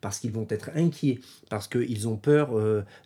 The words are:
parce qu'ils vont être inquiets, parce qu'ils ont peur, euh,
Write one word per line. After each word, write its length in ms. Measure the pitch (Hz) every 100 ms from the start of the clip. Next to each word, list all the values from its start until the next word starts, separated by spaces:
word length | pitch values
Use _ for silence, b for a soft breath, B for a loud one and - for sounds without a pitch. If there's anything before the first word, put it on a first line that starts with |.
parce 160 | - -
qu'ils 140 | 117
vont 160 | 107 107
être 220 | 110 -
inquiets, 460 | 156 170 170 147 120 B B _
parce 160 | 107 -
qu'ils 400 | 123 120 110 113
ont 100 | 107
peur, 400 | 147 147 143 113
euh, 260 | 107 107 98 B